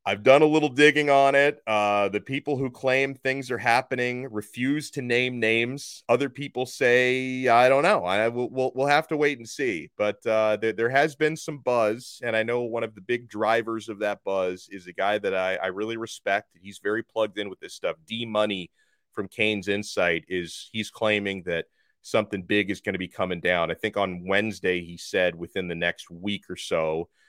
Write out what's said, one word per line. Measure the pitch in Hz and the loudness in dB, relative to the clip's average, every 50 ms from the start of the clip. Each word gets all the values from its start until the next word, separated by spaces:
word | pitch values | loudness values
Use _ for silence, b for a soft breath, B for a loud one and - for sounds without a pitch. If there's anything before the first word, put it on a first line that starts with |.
| _ 95 | _ -4
I've | 101 104 | -4 2
done | 104 127 131 147 156 | 6 6 8 8 8
a | |
little | 151 151 156 151 147 | 6 4 4 2 0
digging | 127 127 147 151 143 151 147 147 | 4 6 6 6 6 6 2 4
on | 139 139 139 139 139 | 4 6 6 6 6
it. | 139 143 147 151 - _ | 4 4 4 0 -2 _
Uh, | - 107 104 104 104 104 104 101 101 | -2 0 2 2 2 2 2 0 0
the | 95 104 | -2 -4
people | - - 135 147 - - 147 127 | -6 -4 -8 -6 -4 -4 -2 -2
who | 135 131 | -2 -6
claim | 123 - - 131 127 135 135 135 139 | -6 -4 0 0 2 2 0 -2 -4
things | 135 _ 135 131 139 131 123 | -4 _ -4 -4 -4 -4 -6
are | 127 120 | -6 -2
happening | - 123 117 123 127 - 131 123 123 123 123 123 127 131 | 2 4 4 4 2 0 -2 -2 -2 -2 -2 -6 -8 -6
refuse | 110 107 104 - - 123 123 131 143 151 143 - | -8 -8 -8 -8 -8 -4 -2 -2 -2 -2 -4 -6
to | - 143 | -8 -8
name | 127 120 120 123 123 127 127 120 | -2 0 0 2 2 0 -2 0
names. | 113 110 113 113 117 120 135 143 - - - - _ - | 0 2 2 2 0 -2 -4 -8 -12 -14 -16 -16 _ 2
Other | 117 123 139 135 | 2 2 2 -2
people | 123 - 143 139 - 123 127 127 | -6 -10 -12 -8 -6 -6 -6 -6
say, | - - 135 123 120 123 127 127 127 131 131 131 127 127 131 123 | -4 0 2 4 4 4 4 4 2 0 -2 -4 -6 -2 2 4
"I | 117 117 123 127 | 6 6 8 6
don't | 135 135 | 6 6
know." | 147 185 214 151 90 | 4 4 2 2 0
I, | 87 95 104 110 117 | 0 0 2 2 0
we'll, | 120 120 123 113 | 0 -2 -4 -4
we'll, | 113 131 131 123 - | -2 -2 -2 -2 0
we'll | 127 135 | 0 2
have | 143 147 151 156 - | 4 4 2 2 0
to | 160 147 | -2 0
wait | 151 147 147 120 | 0 0 0 -2
and | 117 110 | -8 -16
see. | - - 143 123 98 80 73 85 _ - | -6 -4 -2 -2 -2 -4 -6 -10 _ -2
But, | 104 104 104 - _ 117 | 0 0 0 -2 _ 0
uh, | 110 110 110 107 107 101 | 2 2 4 2 2 2
there, | 110 110 104 | 0 -2 0
there | 98 113 120 | 0 -2 2
has | 131 139 147 160 139 | 2 2 2 2 0
been | - 156 151 160 | 0 0 0 0
some | 156 - - 151 143 | -4 -8 -10 -10 -6
buzz, | 120 127 123 120 113 107 110 120 123 - - - 131 | -2 0 2 2 2 2 0 -2 -8 -16 -16 -10 -6
and | 120 110 | -2 -2
I | 110 110 | 0 0
know | 113 120 123 | 0 -2 -2
one | 120 117 113 117 117 | -2 -4 -4 -4 -4
of | 110 110 | -6 -8
the | 104 | -12
big | 92 - 120 120 123 113 | -6 -4 -4 -4 -4 -8
drivers | - 107 110 107 113 117 113 110 113 110 104 113 | -4 -2 2 2 2 2 2 -2 -6 -6 -6 -10
of | 107 98 | -8 -4
that | 104 104 101 98 _ | -4 -4 -4 -4 _
buzz | 98 95 95 92 92 92 92 - - | -4 -2 0 0 -2 -2 -6 -12 -16
is | 98 98 87 | -18 -16 -16
a | 90 87 | -14 -6
guy | - 95 101 104 107 | -2 -2 0 0 0
that | 101 98 92 | -2 -2 -2
I, | 92 92 92 95 | 0 0 0 -2
I | - - 95 | -2 -2 -4
really | 90 98 107 113 117 113 | -4 -4 -6 -6 -6 -8
respect. | 113 113 - - _ 101 98 104 - _ _ 85 | -8 -10 -12 -8 _ -2 -2 -2 -2 _ _ _
He's | 90 98 98 - - | -20 -20 -20 -6 -4
very | 101 107 113 | -2 -2 -2
plugged | 113 - _ 110 110 107 92 104 | -4 -6 _ -2 -2 -2 -2 -6
in | 101 101 | -8 -8
with | 95 - | -8 -12
this | - 90 - | -14 -16 -14
stuff. | - - 90 82 - _ | -6 -4 -4 -4 -4 _
D | - 113 113 120 117 | -10 -8 -8 -8 -4
Money | 107 107 107 107 101 92 87 - _ _ _ _ _ _ _ _ | 0 0 0 0 0 -4 -6 -12 _ _ _ _ _ _ _ _
from | _ - 101 92 | _ -10 -10 -8
Canes | - - 113 107 107 101 90 104 | -2 0 0 0 0 -2 -2 -2
Insight | 101 104 107 - - 104 92 87 85 82 78 _ | -2 -2 -2 -4 -2 0 2 2 2 0 -2 _
is, | 92 90 87 82 - - - - | -6 -6 -6 -6 -12 -16 -18 -10
he's | - 113 107 - | -8 -8 -8 -8
claiming | - - 113 107 107 104 101 98 98 95 85 90 | -6 -2 0 0 0 0 0 -4 -6 -6 -6 -4
that | 85 82 - - _ _ _ _ _ _ _ | -4 -4 -6 -8 _ _ _ _ _ _ _
something | - - 113 104 104 107 95 90 | -2 -2 -2 0 0 -4 -8 -4
big | - 104 104 101 92 | 0 0 0 0 0
is | 98 - | -4 -6
gonna | _ 107 95 90 | _ -6 -6 -6
be | 92 87 | -6 -8
coming | - - 98 90 90 87 | -6 -6 -4 -4 -4 -4
down. | 82 87 90 87 85 80 | 0 0 2 2 0 -2
I | 82 | -2
think | - - 110 - 104 | -4 -4 -4 -2 -2
on | 101 95 90 90 87 92 | -2 -2 -4 -8 -4 0
Wednesday, | 98 101 104 110 101 - - 92 90 90 85 | 0 0 0 -2 -6 -4 -2 -2 0 0 -4
he | 85 87 85 | -8 -14 -14
said | - - - 98 90 90 82 | -14 -4 0 0 0 0 0
within | 82 85 82 - 98 92 87 | -4 -12 -8 -6 -6 -6 -4
the | 85 | -4
next | 82 87 87 87 - - - | -2 -2 -2 -2 -4 -12 -18
week | 87 85 90 104 104 95 - _ | -18 -8 -6 -6 -6 -6 -8 _
or | 92 - | -12 -10
so. | - - 95 82 80 80 78 80 87 - _ _ _ | -6 -2 -2 0 0 0 -2 -4 -6 -8 _ _ _